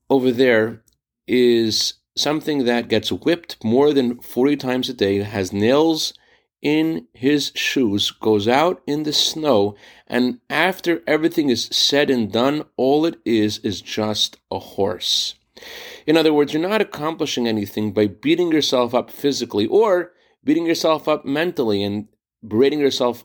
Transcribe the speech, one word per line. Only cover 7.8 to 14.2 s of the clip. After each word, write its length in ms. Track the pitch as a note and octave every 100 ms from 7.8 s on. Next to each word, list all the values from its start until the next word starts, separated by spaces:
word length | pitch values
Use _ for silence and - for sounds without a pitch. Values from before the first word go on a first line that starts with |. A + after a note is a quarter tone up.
| A#2 G2+ -
goes 360 | - A2 G#2+ G2+
out 340 | C3 E3+ F3+ -
in 180 | D3
the 100 | D3+
snow, 600 | C#3+ - D#3+ D3+ G#2+ G2+ G2+ - - -
and 340 | B2 B2 B2 -
after 500 | C#3+ F3 - F3 E3 -
everything 420 | D#3 D#3+ E3 C#3+
is 160 | A2+ -
said 400 | - - C#3+ C#3+
and 200 | B2+ G#2
done, 320 | A2+ C3 D3+ - -
all 280 | C3 D3 E3
it 120 | D#3+ -
is 320 | A2+ G#2+ -
is 220 | A2 F#2
just 560 | - - G#2+ G#2